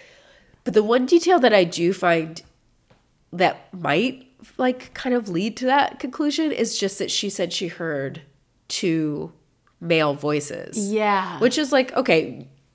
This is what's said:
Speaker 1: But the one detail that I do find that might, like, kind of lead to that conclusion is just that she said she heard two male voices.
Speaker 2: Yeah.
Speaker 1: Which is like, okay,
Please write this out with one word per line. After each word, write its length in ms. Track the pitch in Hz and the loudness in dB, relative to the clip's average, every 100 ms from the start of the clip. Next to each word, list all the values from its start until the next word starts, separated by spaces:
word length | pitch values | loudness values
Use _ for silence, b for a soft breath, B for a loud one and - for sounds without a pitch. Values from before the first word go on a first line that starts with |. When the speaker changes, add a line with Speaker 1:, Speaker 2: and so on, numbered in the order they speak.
| B B B B B B | B B B B B B
Speaker 1:
But 120 | - 202 | -2 2
the 80 | |
one 240 | 208 240 254 | 4 2 4
detail 320 | 339 330 359 | 4 6 4
that 140 | 247 | 6
I 100 | 214 | 6
do 280 | 175 - 170 | 4 2 -2
find 480 | 190 180 165 160 160 - _ _ _ _ _ _ _ _ | 0 2 2 0 -8 -18 _ _ _ _ _ _ _ _
that 420 | 175 175 - - | 0 0 0 -8
might, 540 | 185 151 151 247 262 - _ 226 - | -8 0 0 0 -4 -14 _ -16 -2
like, 360 | 254 254 - | -2 -2 -6
kind 220 | - 262 247 | -10 -2 -2
of 120 | 208 | -2
lead 300 | 170 214 - | -4 -4 -4
to 80 | 254 | 0
that 340 | 277 277 - | 2 0 -4
conclusion 520 | 269 - 294 294 311 | -10 -4 -2 0 -2
is 260 | - 226 - | -2 -2 -2
just 220 | 196 - | -2 -2
that 100 | 180 | -2
she 220 | - 202 | -2 -4
said 200 | 196 175 | -4 -4
she 160 | 175 175 | -4 -6
heard 540 | 165 165 147 139 175 - _ _ _ - | -6 -6 -4 -6 -10 -16 _ _ _ -10
two 640 | - 190 160 151 147 165 - _ _ _ _ | -4 0 0 0 -4 -8 -14 _ _ _ _
male 320 | 170 165 151 | 0 2 2
voices. 800 | 139 147 147 143 - - 214 202 | 0 -2 -2 -2 -6 -6 -4 -2
Speaker 2:
Yeah. 460 | 214 208 196 185 170 | 0 2 0 -2 0
Speaker 1:
Which 180 | 233 311 | 2 2
is 140 | 294 | 2
like, 200 | 269 262 - | 2 0 0
okay, 500 | 262 160 156 110 - _ _ | 2 2 0 -6 -16 _ _